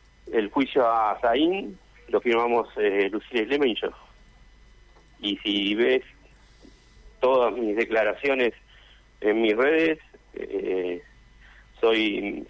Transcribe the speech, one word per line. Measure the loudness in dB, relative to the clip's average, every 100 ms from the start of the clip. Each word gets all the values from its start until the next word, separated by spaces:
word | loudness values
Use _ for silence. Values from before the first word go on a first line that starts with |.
| _ _ -4
el | -4 -2
juicio | -2 0 2 2
a | 2 0 0
Saín | 0 2 0 -2 -8 -16 -20 -20 -4
lo | -2
firmamos, | 0 0 2 0 -2 -2
eh, | 0 2 0
Lucía | -4 -4 -4
Islema | -2 0 0
y | 0
yo. | -6 -8 -20 -20 -20 -20 -20 -20 -20 -20 -20 -20 _ -12
Y | -8 -6
si | -4 -2 -2 0
ves | 2 0 -2 -20 -20 -20 -20 -20 -20 -20 -20 -20 -20 -2
todas | 2 4 2
mis | 0 -2 -2
declaraciones | 0 0 0 -2 -2 0 -2 -2 -18 -20 -20 -20 _ _
en | 0 2
mis | 2 2
redes, | 2 2 2 -2 -10 -20 _
eh, | -14 -8 -6 -4 -4 -4 -6 -12 -20 -20 -20 -20 -20 -20 0
soy | 2 4 0 -2 -6 -8